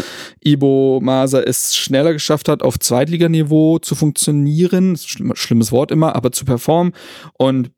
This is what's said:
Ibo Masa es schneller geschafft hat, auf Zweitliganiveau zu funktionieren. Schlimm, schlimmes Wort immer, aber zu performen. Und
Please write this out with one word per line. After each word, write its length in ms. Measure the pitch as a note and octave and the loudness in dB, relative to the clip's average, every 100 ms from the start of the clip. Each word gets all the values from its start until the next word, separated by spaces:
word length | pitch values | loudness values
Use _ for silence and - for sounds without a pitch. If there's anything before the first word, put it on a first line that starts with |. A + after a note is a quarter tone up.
| - - - - | -12 -14 -18 -4
Ibo 560 | D3+ C#3+ C#3 C3+ C3+ C3 | 0 2 2 2 2 2
Masa 380 | C3 C3 C3+ C3+ | 0 0 2 0
es 340 | A2+ A#2 - | 0 -2 -4
schneller 380 | - - C3+ D#3+ | -6 -2 0 2
geschafft 380 | D3+ - D3+ - | 0 -2 -2 0
hat, 140 | D3 | 0
auf 140 | C3 - | 0 -2
Zweitliganiveau 1000 | - B2 D3 E3+ E3+ D#3+ D3 D#3 D#3 E3 | -2 0 0 0 2 2 2 2 4 2
zu 160 | - D3+ | -2 -2
funktionieren. 1000 | D#3 - - D3 C#3+ D#3 F3+ F#3 F#3 F3+ | -2 0 0 0 0 2 2 2 0 -2
Schlimm, 360 | - - G3 - | -6 -8 -6 -6
schlimmes 360 | - A#2 G#2+ | 0 0 2
Wort 200 | A#2+ D3+ | 0 0
immer, 240 | D#3 D#3+ - | 0 0 0
aber 160 | B2 | -2
zu 100 | - | -4
performen. 480 | C3+ A#2+ - E3 F3 - - - - - | -2 -2 0 0 0 -4 -18 -20 -16 -2
Und 340 | C4+ C3+ B2 | 0 0 -4